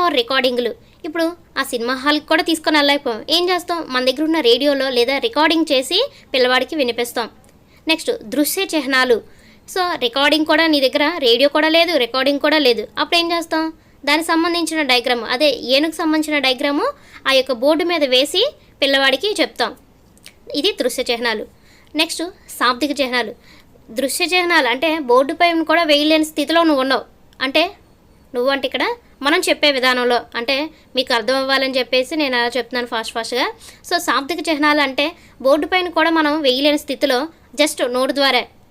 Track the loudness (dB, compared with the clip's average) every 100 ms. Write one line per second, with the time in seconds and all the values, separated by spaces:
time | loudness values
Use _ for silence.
0 | 2 0 0 0 0 0 -4 -6 -16 _
1 | -8 -2 -2 -4 -12 -8 -6 -4 -4 -4
2 | -2 -2 0 0 0 -2 0 2 2 0
3 | -2 -6 -2 0 2 0 -2 -6 -4 -4
4 | -2 0 0 2 4 4 2 0 0 0
5 | 0 0 -2 0 2 2 2 0 0 -2
6 | -2 -6 -6 0 2 2 0 -2 -2 -2
7 | -4 -4 -8 -10 -20 _ _ -10 -2 -2
8 | -2 -6 -4 -2 -2 -2 -4 -4 0 0
9 | 2 0 -2 -20 -20 -20 -10 -4 -4 -2
10 | -2 0 2 2 2 2 4 2 2 2
11 | 0 0 2 4 4 2 2 2 2 2
12 | 0 0 0 2 2 2 2 2 -2 -4
13 | 0 0 0 -2 -2 -4 -4 -8 _ _
14 | -2 0 2 0 0 -2 -2 -2 0 2
15 | 2 -2 -2 0 0 0 0 0 0 -2
16 | 0 0 0 0 0 0 -2 -2 -4 -6
17 | -16 -10 0 0 0 0 2 2 0 0
18 | 2 2 2 0 -2 -4 _ -4 0 2
19 | 2 0 -2 -2 -2 -2 -6 -6 _ _
20 | _ _ -20 -20 -10 -2 0 0 -2 -2
21 | -4 -2 -2 -4 -8 _ -20 -20 -8 -2
22 | -2 -2 -8 -10 -16 -4 -2 0 -2 -2
23 | -2 -2 -4 -8 -20 -20 -20 -20 -16 -6
24 | -4 -2 0 0 2 2 2 0 -2 -2
25 | 2 2 2 2 2 2 2 2 4 4
26 | 4 2 0 -2 0 2 4 2 2 -2
27 | -4 _ -20 -8 -2 0 0 -4 -20 _
28 | _ _ -10 -4 0 0 -2 -2 -4 -4
29 | -12 -6 0 0 2 2 2 2 2 2
30 | 2 0 -2 -6 -2 -2 -4 -8 -10 -4
31 | 0 0 0 -2 0 0 0 -2 0 0
32 | 0 -2 0 0 0 -2 -6 -6 -6 -6
33 | -6 -8 -6 -4 -4 -6 -18 -18 -4 -4
34 | 0 -2 -2 -6 -4 0 2 2 0 -2
35 | -4 -6 -20 -4 0 2 2 -2 -2 0
36 | 2 2 0 0 0 2 2 0 -2 -2
37 | 0 0 -2 -10 _ -2 -2 0 -2 0
38 | -2 0 2 0 -2 _ -6